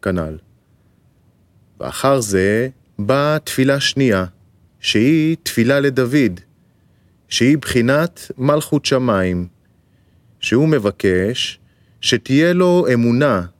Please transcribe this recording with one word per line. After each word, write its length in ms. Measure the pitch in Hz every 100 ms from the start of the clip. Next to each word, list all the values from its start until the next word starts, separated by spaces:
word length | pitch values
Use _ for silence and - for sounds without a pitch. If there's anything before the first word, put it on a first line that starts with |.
כנ"ל. 360 | 104 90 78 78 _ _ _ _ _ _ _ _ _ _ _ _ _ _
ואחר 420 | 64 - 131 139
זה 480 | 107 98 95 107 131 - _ -
באה 400 | 101 135 147 151
תפילה 400 | - - 131 139
שנייה, 460 | - - 135 98 90 _ _ _ _ _
שהיא 580 | - 110 120 160 156 165
תפילה 360 | - - 117 139
לדוד, 600 | 139 131 123 143 120 87 - _ _ _ _ _ _ _ _
שהיא 300 | - 117 151
בחינת 760 | - 127 117 143 170 - - -
מלכות 480 | 131 151 - 151 -
שמיים, 640 | 131 127 101 92 90 90 _ _ _ _ _ _ _ _ _
שהוא 300 | - 113 156
מבקש 920 | 151 104 - 101 90 95 127 - - _ _ _ _
שתהיה 520 | - 120 - 135 165
לו 320 | 180 180 180 165
אמונה 520 | 123 117 120 147 104 90 _